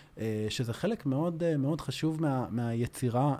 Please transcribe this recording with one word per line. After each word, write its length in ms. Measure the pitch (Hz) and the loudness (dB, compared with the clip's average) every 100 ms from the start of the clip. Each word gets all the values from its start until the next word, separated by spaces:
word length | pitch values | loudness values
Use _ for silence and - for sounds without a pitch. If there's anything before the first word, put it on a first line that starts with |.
| - - | -20 -6
אה, 260 | 110 107 107 | -4 -2 -2
שזה 240 | - 117 | -2 -2
חלק 320 | 113 117 165 139 | -2 -2 -2 0
מאוד, 380 | 135 170 165 | 0 0 0
אה, 140 | 170 147 | 0 2
מאוד 240 | 135 160 | 2 0
חשוב 400 | - - 156 160 | -2 -2 -2 0
מה-, 260 | 160 131 101 | 0 0 0
מהיצירה, 840 | 110 117 117 120 - 123 120 143 135 | -2 0 0 -2 0 0 4 2 2